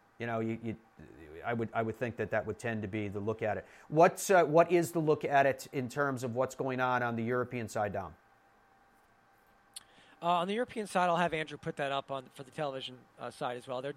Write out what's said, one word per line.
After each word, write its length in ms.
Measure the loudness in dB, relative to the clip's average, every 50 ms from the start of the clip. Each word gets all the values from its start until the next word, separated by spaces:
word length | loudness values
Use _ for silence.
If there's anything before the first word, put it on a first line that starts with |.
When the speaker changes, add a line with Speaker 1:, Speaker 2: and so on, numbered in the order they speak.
| _ _ _ -8
Speaker 1:
You 100 | -6 -4
know, 120 | -2 -2
you, 180 | -2 -2 -4 -4 -4
you, 120 | -6 -8 -8 -12 -18 _ -20 -20 -20 -20 -20 -20 -18 -16 -8 -6
I 80 | -4 -2
would, 160 | -2 -2 -2 -2
I 80 | -2
would 160 | -2 -2 -2 -4
think 200 | -6 -6 -4 -4
that 140 | -4 -2
that 140 | 0 -2 -2
would 140 | -2 -6 -6
tend 220 | -4 -4 -4 -4
to 60 | -4 -4
be 180 | -4 -4 -4 -4
the 120 | -4 -4
look 220 | -4 -4 -4 -2
at 140 | -2 -2 -2
it. 100 | -4 -6 -10 -16 -20 -12 0
What's, 420 | 4 6 6 6 6 2 2 4
uh, 140 | 6 6 6
what 280 | 8 8 6 6 8
is 200 | 6 4 4 2
the 80 | 0 0
look 240 | 2 2 2 2 2
at 220 | 4 4 6 6
it 220 | 6 2 0 -4 -8
in 160 | -6 -6 -6 -4
terms 360 | -2 -2 0 0 -2 -2 -4
of 120 | -4 -2
what's 200 | 0 -2 -2 -2
going 260 | -4 -4 -2 0 0
on 220 | 0 2 2 2 2
on 120 | 0 0
the 80 | -2 -2
European 460 | 0 0 0 -2 -2 -4 -6 -6 -4
side, 240 | -2 -2 -2 0 -2
Dom? 200 | -4 -6 -8 -12 -16 _ _ _ _ _ _ _ _ _ _ _ _ _ _ _ _ _ _ _ _ _ _ _ _ _ _ _ _ _ _ _ -20 -20 -20 -20 -20 -20 -20 -14 -4
Speaker 2:
Uh, 40 | 0
on 220 | 2 2 2 2 0
the 80 | -2
European 320 | -2 -4 -4 -6 -8 -8 -2
side, 200 | 0 2 4 4
I'll 80 | 4
have 180 | 4 2 2 0
Andrew 240 | -2 -4 -6 -8 -10
put 200 | -10 -8 -6 -4
that 140 | -4 -2
up 180 | -2 -2 -4 -4
on, 140 | -6 -8 -8 -12 -16
for 100 | -18 -18
the 80 | -14
television, 440 | -8 -6 -6 -6 -6 -6 -10 -12 -14 -16 -20 -20 _ -12
uh, 80 | -12 -12
side 260 | -8 -6 -4 -4 -4
as 120 | -6 -8 -8
well. 140 | -6 -6
They're, 120 | -6 -6 -10